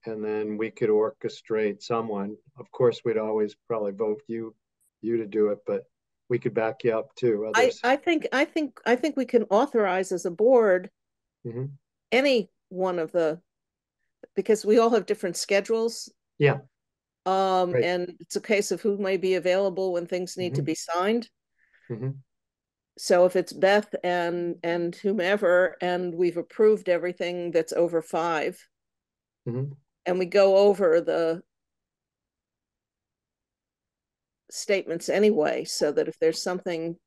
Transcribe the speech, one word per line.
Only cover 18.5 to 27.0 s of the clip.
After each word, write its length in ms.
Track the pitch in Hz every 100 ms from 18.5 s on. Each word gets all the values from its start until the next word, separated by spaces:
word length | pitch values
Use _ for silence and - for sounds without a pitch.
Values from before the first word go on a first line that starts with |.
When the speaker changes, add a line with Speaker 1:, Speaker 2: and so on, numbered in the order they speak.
| 202 208
Speaker 2:
of 80 | 180
who 180 | 214 202
may 180 | 190 190
be 180 | 185
available 580 | 185 180 185 196 175 190
when 140 | 175 170
things 300 | 180 180 -
need 200 | 180 139
to 40 |
Speaker 1:
Mm-hmm. 40 | 147
Speaker 2:
be 80 |
signed. 560 | 160 - 170 196 233 220 _ _ _ _ _ _
Speaker 1:
Mm-hmm. 220 | 113 131 139 _ _ _ _ _ _ _ -
Speaker 2:
So 280 | - 180 180
if 100 | 185
it's 160 | 175
Beth 420 | - 196 202 202 -
and, 540 | 180 175 170 175 175 170
and 280 | 170 175 170 175
whomever, 800 | 208 202 175 208 185 180 180 -
and 320 | 180 180 180 165
we've 200 | 175 170
approved 500 | 160 - 214 208 185
everything 640 | 170